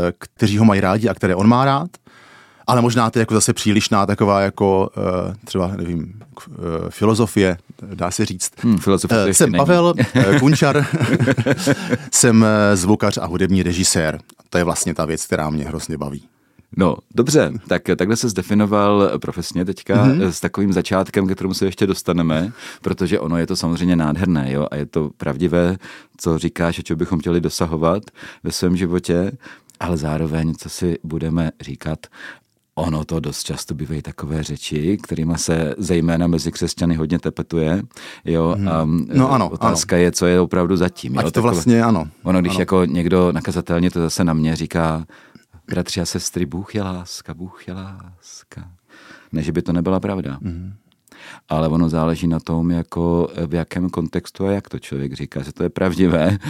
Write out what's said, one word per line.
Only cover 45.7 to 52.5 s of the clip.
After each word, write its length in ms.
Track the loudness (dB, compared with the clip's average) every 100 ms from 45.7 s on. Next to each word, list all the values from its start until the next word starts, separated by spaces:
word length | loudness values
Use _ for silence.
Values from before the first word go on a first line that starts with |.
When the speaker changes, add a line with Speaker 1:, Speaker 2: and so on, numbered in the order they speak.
| -6 -4 -4
Speaker 2:
a 40 | -4
sestry, 400 | -6 -6 -6 -6
Bůh 300 | -6 -8 -6
je 80 |
láska, 500 | -6 -8 -12 -16 -16
Bůh 340 | -16 -16 -18 -16
je 60 |
láska." 960 | -14 -14 -16 -20 -20 -20 -20 _ -20 -20 -20 _ -20 -20 -20 _
Ne, 100 | -6
že 80 | -4
by 100 | -4
to 120 | -2
nebyla 260 | -2 0 -2
pravda. 380 | -2 -6 -8 -8
Speaker 1:
Mhm. 320 | -10 -10 -12 -16 _ _ _ -20 -20 -20 _
Speaker 2:
Ale 180 | -2 0
ono 220 | 2 2
záleží 380 | 2 0 0 -2
na 120 | -2
tom, 320 | -2